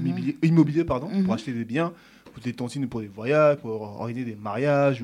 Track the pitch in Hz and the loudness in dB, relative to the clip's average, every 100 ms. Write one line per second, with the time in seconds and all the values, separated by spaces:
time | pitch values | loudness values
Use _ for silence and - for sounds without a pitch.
0 | 165 180 262 - 165 165 143 151 160 127 | -2 -2 -4 0 4 6 6 4 0 -2
1 | 170 196 185 113 - 117 113 135 170 170 | -2 0 0 0 -4 -6 -2 -2 -2 -4
2 | - - - - 123 117 120 143 127 117 | -20 -20 -20 -10 -8 -6 -6 -6 -6 -6
3 | 104 98 120 151 151 143 113 110 107 104 | -8 -6 0 4 4 2 -2 -6 -8 -8
4 | 117 120 120 104 107 110 143 143 139 120 | -6 -6 -8 -8 -6 -2 0 2 2 0